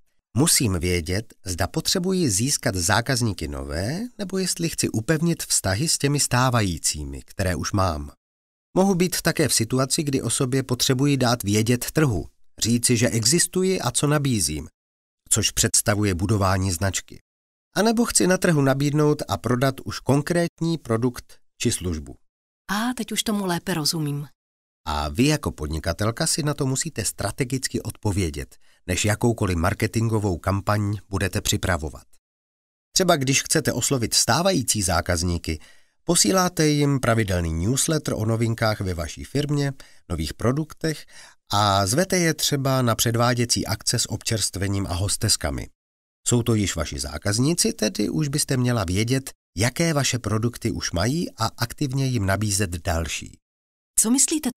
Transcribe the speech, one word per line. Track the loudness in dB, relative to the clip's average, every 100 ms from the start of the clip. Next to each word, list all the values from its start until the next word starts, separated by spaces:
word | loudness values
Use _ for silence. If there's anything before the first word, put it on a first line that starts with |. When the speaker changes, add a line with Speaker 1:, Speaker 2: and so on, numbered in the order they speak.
| _ _ _ 0
Speaker 1:
Musím | 2 2 2 0
vědět, | 0 0 0 -4 -6 -14
zda | -10 -4 -4
potřebuji | -2 -2 -2 0 0 0
získat | 0 0 0 -2
zákazníky | -2 2 0 2 0 0 -2 -6
nové, | -6 -6 -4 -4 -6 -8 -8
nebo | -6 -4
jestli | -4 -2 -4
chci | -2 -2
upevnit | -2 0 0 2 -2
vztahy | -2 -2 0 -2 0
s | 0
těmi | 0 0
stávajícími, | 0 2 2 2 2 0 -2 -4 -6 -10 -12
které | -4 -2 -2
už | -2
mám. | 0 0 -2 -8 -14 _ _ _ _ _ 2
Mohu | 2
být | 4 0 0
také | -2 0 2
v |
situaci, | 2 0 0 0 -2
kdy | 0 -2
o | -2
sobě | -2 0 0
potřebuji | -2 -2 0 2 2 2
dát | 2 0
vědět | 2 2 2 0 0
trhu, | 2 2 2 -4 _ -20 -6
říci, | 0 2 2 2
že | 2
existuji | 2 2 2 2 0 0 0
a | -2
co | 0 2
nabízím, | 2 2 0 0 -4 -8 _ _ _ _ _ -2
což | 0 0
představuje | 2 2 2 2 2 2
budování | 2 2 2 4 2 0
značky. | 0 -2 -2 -8 -18 _ _ _ _ _ 0
A |
nebo | 2 4
chci | 4 4 6
na | 4
trhu | 4 4
nabídnout | 4 4 2 4 4 2 -2
a | -2
prodat | 0 2 0 -2
už | -8 -8
konkrétní | 0 2 2 0 -2 -2 -2 -2
produkt | -2 0 0 -2 -16 -20 _ -2
či | -2
službu. | 0 -2 -4 -8 -16 _ _ _ _ -6
Speaker 2:
A | -4 -2 -4
teď | -6
už | -4
tomu | -2 0 0
lépe | -2 -2
rozumím. | -2 -2 -2 -2 -4 -8 _ _ _ _ _ -6
Speaker 1:
A | -4 -2
vy | 2 2
jako | 2 -2
podnikatelka | -6 -6 -4 -4 -2 -2 -2 -2
si | -2
na | -2
to | -2 -2
musíte | -2 -4 -6
strategicky | -6 -4 -6 -4 -4 -2 -4 -6
odpovědět, | -6 -4 -2 0 -2 -2 -12 -14 -20 _ -4
než | -2
jakoukoliv | 0 2 2 2 0 2
marketingovou | 0 0 -2 0 0 0 0 -2
kampaň | 0 -2 0 0 0 -4 -4
budete | -2 -2 -2
připravovat. | 0 -2 0 -2 -2 -10 -20 -20 _ _ _ _ _ _ _
Třeba | 0 4 4
když | 4 0
chcete | 2 0 0
oslovit | 0 0 0 0
stávající | 0 2 2 4 2 0 0
zákazníky, | 2 0 2 0 0 -2 -2 -6 -8 -20 _ _
posíláte | 0 2 4 4 2 2 2
jim | 4 2 2
pravidelný | 2 2 2 0 0
newsletter | 0 0 0 0 -2 -2
o | -2
novinkách | 0 0 0 0 0 -2
ve | -4
vaší | -4 -6 -8
firmě, | -6 -4 -2 0 -2 -4 -14 -18 -8
nových | -4 -4
produktech | -2 -2 -2 -4 -4 -4 -4 -10 -20 -20 _ -2
a | 2 4 4 2
zvete | 0 0 2
je | 2
třeba | 0 0 0 0 2
na | 2
předváděcí | 2 0 2 2 2 0 0 -2
akce | -4 -2 -2
s | -2
občerstvením | -4 -4 -2 -2 -4 -4 -2 -4
a |
hosteskami. | -2 -2 -2 0 0 -2 -4 -8 _ _ _ _ _ 0
Jsou | 0
to | 2
již | 2 2 -2
vaši | -6 -6
zákazníci, | -8 -6 -2 0 2 2 0
tedy | 0 -4 -2 -2
už | 0 -2
byste | -2 -2 0
měla | 0 0
vědět, | 0 0 0 0 -4 -16 _ -2
jaké | -2 0 0
vaše | 2 0 -2
produkty | -2 0 -2 -2 -4
už | -4 -4
mají | -2 0 0 -4
a | -4 -4 -4
aktivně | -8 -4 -4 -2 -2
jim | 0 0
nabízet | 0 0 0 -2
další. | -4 -4 -2 -2 -6 -10 -18 _ _ _ _ _ -2
Speaker 2:
Co | 2
myslíte | 2 2 0 -4